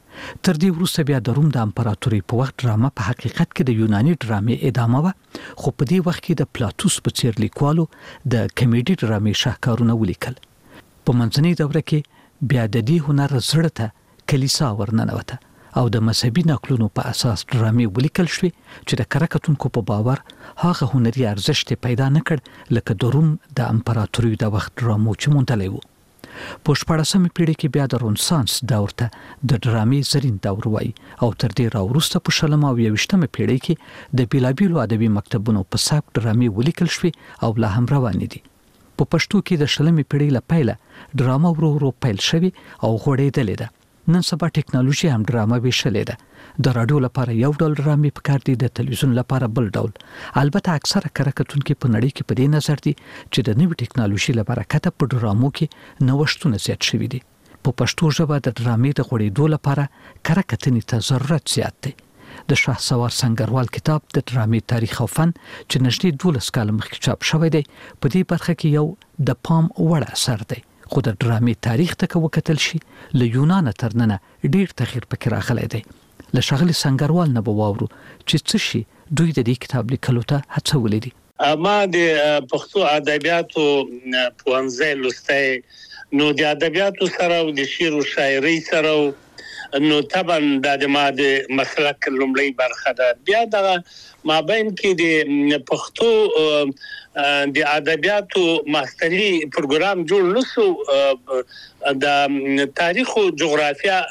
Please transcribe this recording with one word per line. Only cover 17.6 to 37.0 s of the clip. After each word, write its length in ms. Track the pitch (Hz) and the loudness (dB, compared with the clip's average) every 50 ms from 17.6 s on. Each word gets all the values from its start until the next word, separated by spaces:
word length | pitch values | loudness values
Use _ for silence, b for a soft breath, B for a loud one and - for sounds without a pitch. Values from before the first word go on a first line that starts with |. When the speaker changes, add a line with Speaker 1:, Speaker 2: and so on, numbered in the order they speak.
| 113 110 107 123 120 107 92 120 | 2 2 2 2 2 2 0 0
Speaker 1:
ولیکل 320 | 131 160 - - 175 151 - | -2 0 2 0 0 0 0
شوې، 140 | - - 175 - B B B B B B - | -2 -2 -2 -2 B B B B B B -2
چې 60 | 135 127 | -2 -2
د 80 | 120 - - | -2 -2 0
کره 120 | 143 170 - - | 0 0 0 -2
کتونکو 360 | - - - 143 - - 131 - | -2 0 0 0 0 0 -2 -2
په 120 | 120 95 - | -2 -2 0
باور 320 | 104 104 110 123 135 - - B B B B B B - - | -2 0 0 0 0 -2 -4 B B B B B B -2 0
هغه 260 | 175 170 - 143 117 135 | 0 0 0 -2 0 2
هنري 340 | 127 113 117 113 131 127 104 104 | 2 2 2 2 0 0 0 -2
ارزښت 320 | 104 - - 147 - - - 117 | -2 -2 -2 -2 -2 -2 -4 -4
یې 100 | - - | -4 -2
پیدا 240 | 120 120 107 135 135 143 | -2 0 0 2 2 2
نه 100 | 165 - - | 2 2 0
کړ، 80 | 165 131 B B B B B B 123 110 | -2 -4 B B B B B B -2 0
لکه 200 | - - 107 95 117 | 0 -2 -2 0 0
د 80 | 120 127 | 2 2
روم 140 | 143 160 156 151 - - _ - - | 2 2 2 0 -2 -6 _ -4 -4
د 120 | 120 117 110 | -2 0 0
امپراتوریو 680 | 110 - - 110 110 101 - - - 113 113 110 - 127 | 0 0 0 -2 -2 -2 -2 -2 -2 0 0 0 0 -2
د 100 | 107 104 107 | -2 -2 -2
وخت 140 | - - - - | -4 -6 -6 -4
ډرامو 340 | 120 120 107 110 110 110 98 - | -2 0 0 2 0 0 -2 -2
چې 60 | - 147 147 143 | 0 2 2 2
موندلی 320 | 123 - 123 104 95 95 | 2 2 0 -2 -2 -4
و. 160 | 107 - - - _ _ _ _ _ B B B B B B B B B B | -6 -8 -12 -16 _ _ _ _ _ B B B B B B B B B B
په 140 | 151 143 - | 0 0 0
شپاړسمه 480 | - - 165 156 156 - - 196 175 170 - | 0 0 0 0 0 2 2 2 2 2 2
پیړۍ 200 | - 170 160 156 - | 0 0 0 0 0
کې 120 | - 139 - | -2 -2 0
بیا 100 | 147 139 127 139 | 0 0 0 -2
د 100 | 113 120 | -2 0
رنسانس 560 | 107 104 - - - 175 151 107 - - - 123 - 117 | -2 -2 -2 0 0 0 0 0 0 -2 -4 -2 0 0
دور 180 | 104 101 104 - - | 0 0 -2 -2 -4
ته 80 | 120 107 B B B B B B 139 117 | -6 -6 B B B B B B -2 0
د 20 | 131 101 - | 0 0 0
ډرامې 480 | 117 113 113 107 117 135 143 127 - | 0 0 2 2 2 2 2 0 0
زرین 260 | - 143 143 127 104 95 - | 0 0 0 0 -2 -2 -2
دور 220 | 104 98 107 - 113 107 | -4 -4 -2 -2 -2 -2
وایي 200 | 107 113 113 - B B B B B | -2 -2 -4 -8 B B B B B
او 80 | 131 113 104 | -2 -2 0
تر 180 | - - 110 - - | -2 -4 -2 0 0
دې 180 | 123 113 - | 0 0 0
راوروسته 520 | 107 95 104 123 160 - - - 175 - - | -2 -2 0 0 0 0 0 -2 -2 -2 -2
په 100 | - - | 0 0
شلمه 320 | 165 147 151 151 147 139 | 0 2 2 2 2 2
او 80 | 123 117 113 | 2 2 2
یوویشتمه 420 | 110 107 101 - - 202 185 156 - - | 2 2 0 0 0 2 2 2 0 -2
پیړۍ 240 | - 104 107 123 131 - | -2 0 0 0 0 0
کې 100 | - 160 B B B B B B B - 123 | -2 -4 B B B B B B B 0 0
د 120 | 127 - | 0 2
بېلابېلو 540 | - 135 123 127 135 - 202 185 170 147 113 | 2 2 2 2 2 2 2 2 2 2 0
ادبي 240 | 104 117 107 113 113 104 101 | 0 0 2 2 2 2 0
مکتبونو 500 | - - - 107 104 120 110 98 95 - - | -2 -2 -4 -2 0 0 0 0 0 -2 -4
په 160 | 110 - - | -4 -2 0
سبک 180 | 156 147 - - - | 0 0 -2 -2 -4
ډرامې 320 | 131 107 117 107 120 123 117 92 | -2 0 2 2 2 2 2 2
ولیکل 400 | 104 120 170 - - 180 160 - | 0 0 0 0 0 -2 -2 -2
شوې 160 | - | -2